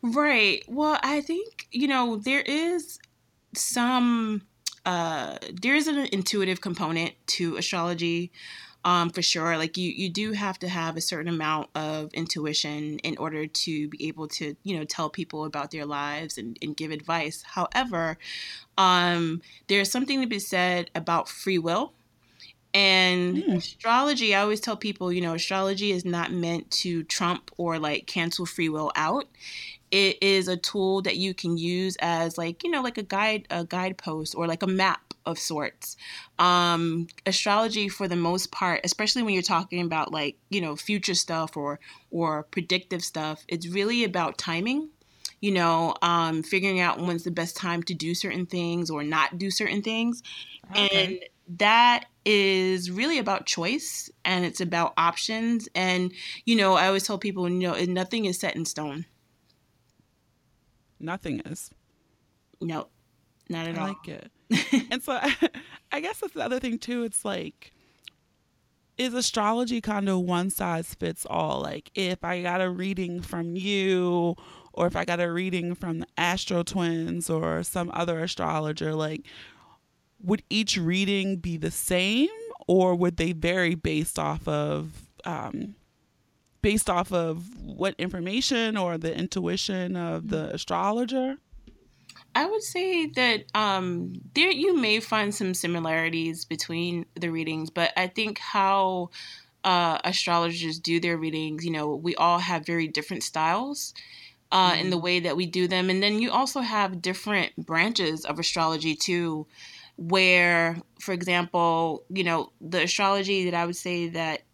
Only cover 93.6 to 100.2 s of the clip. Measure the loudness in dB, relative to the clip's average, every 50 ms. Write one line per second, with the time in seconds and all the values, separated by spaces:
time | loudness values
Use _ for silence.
93.6 | 2 2 2 0 0 -2 -2 -2 -4 -6 -8 -10 -14 -4 2 4 4 4 4 2
94.6 | 2 4 4 4 4 4 4 2 2 0 0 2 2 0 0 -2 -2 -2 0 0
95.6 | 0 0 0 0 0 0 0 2 0 0 0 0 -2 -2 -4 -6 -6 -8 -6 -6
96.6 | -4 -4 -2 -2 -2 -2 -2 -4 -6 _ _ -6 -4 -4 -2 -2 -4 -4 -4 -4
97.6 | -6 -6 _ 0 0 0 2 0 -2 -2 -2 -2 -2 -2 -2 -6 -8 -2 0 2
98.6 | 4 4 4 4 4 2 0 -2 -4 -6 -10 -16 -16 -16 -18 -20 -20 _ _ _
99.6 | _ 2 4 4 4 2 0 0 -2 -2 -2 0